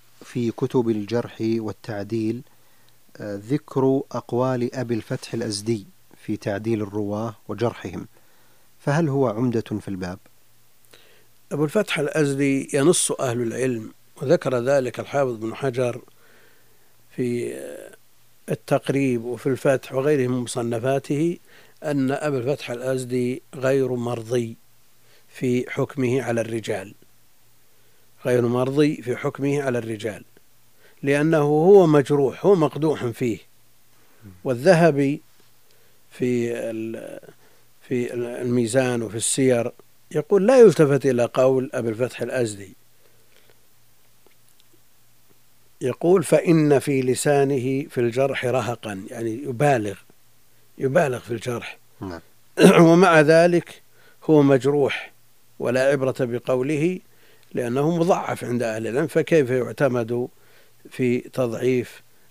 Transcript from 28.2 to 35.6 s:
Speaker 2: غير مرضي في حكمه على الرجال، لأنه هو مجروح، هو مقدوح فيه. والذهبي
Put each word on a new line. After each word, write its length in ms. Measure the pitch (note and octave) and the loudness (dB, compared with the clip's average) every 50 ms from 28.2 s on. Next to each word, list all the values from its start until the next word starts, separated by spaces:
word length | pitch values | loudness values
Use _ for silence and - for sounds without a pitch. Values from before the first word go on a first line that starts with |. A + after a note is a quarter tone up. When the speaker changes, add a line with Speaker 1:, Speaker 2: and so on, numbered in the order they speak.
| - | -2
Speaker 2:
غير 200 | B2+ B2 B2 A#2 | 0 2 2 2
مرضي 560 | A#2+ A#2+ B2 B2+ C3 C3+ D3 D3+ D3 D#3 - | 2 0 0 -2 0 2 2 2 2 0 -4
في 140 | A2+ A#2+ B2 | -6 -8 -8
حكمه 460 | - - C#3+ - - C3+ C#3+ C#3+ D3 | -4 -6 -8 -6 -4 -4 -2 -2 -2
على 160 | C#3 C3+ B2 A#2+ | -2 -2 -4 -4
الرجال، 460 | A2+ A2 A2+ G#2 A2 A2 G2 G2 - - - - - - - - - - - - - - - _ | -4 -6 -10 -8 -8 -10 -10 -10 -18 -20 -20 -20 -20 -20 -20 -20 -20 -20 -20 -20 -20 -20 -20 _
لأنه 360 | - C#3 C#3 C#3+ D3+ D#3+ E3 D#3 | -2 0 0 2 2 2 2 2
هو 480 | D3 D3 D3+ D3+ D#3+ F#3 G#3 G3 F3+ | 2 2 2 4 8 10 10 10 10
مجروح، 600 | E3 D3+ D3 C3+ - D3 C#3+ C#3 A#2+ - - - | 10 6 6 6 4 2 2 2 0 -2 0 4
هو 80 | F3+ G3+ | 4 4
مقدوح 520 | F3 D3+ C3+ - C#3+ D3+ D#3+ C3+ G#2+ C3 | 4 4 0 0 -2 -2 -2 -2 -2 -4
فيه. 320 | A#2+ G#2+ - C3 A#2+ G#2 - - - - - - - - - - - - - - _ - _ A2+ G2+ F#2 - - | -6 -4 -4 -4 -4 -4 -6 -10 -20 -20 -20 -20 -20 -20 -20 -20 -20 -20 -20 -20 _ -20 _ -20 -20 -20 -10 -6
والذهبي 760 | C#3 B2+ A#2+ C3 F#3 F3+ D#3+ F3 E3 C#3+ C#3 C#3+ C3+ D3 - - - - - - - - - | -4 -4 2 4 4 6 6 6 4 4 2 0 0 -2 -4 -10 -20 -20 -20 -20 -20 -20 -20